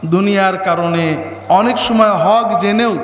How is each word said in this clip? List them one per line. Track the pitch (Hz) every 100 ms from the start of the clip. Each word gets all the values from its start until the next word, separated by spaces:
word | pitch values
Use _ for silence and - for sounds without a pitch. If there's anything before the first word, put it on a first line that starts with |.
| 160
দুনিয়ার | 175 202 202 190 185
কারণে | 190 170 170 170 165 156 - - -
অনেক | 180 226 247
সময় | - 226 214
হক | 190 165 226 226 196
জেনেও | 196 208 233 180